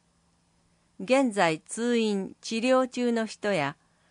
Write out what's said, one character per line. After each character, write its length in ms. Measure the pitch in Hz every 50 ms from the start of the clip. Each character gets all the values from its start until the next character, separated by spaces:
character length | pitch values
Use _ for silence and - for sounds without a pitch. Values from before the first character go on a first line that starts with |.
| _ _ _ _ _ _ _ _ _ _ _ _ _ _ _ _ _ _ _ -
現 320 | 196 180 254 269 277 240 196
在 280 | 202 180 165 160 156
通 360 | - - - 226 233 240 240
院、 400 | 233 220 214 202 196 190 - - -
治 180 | - - 226 226
療 280 | 214 254 254 254 262
中 240 | 247 - 247 247 240
の 160 | 233 226 220
人 260 | 214 - - - 208 196
や、 240 | 165 143 139 147 - _ _ _ _ _ _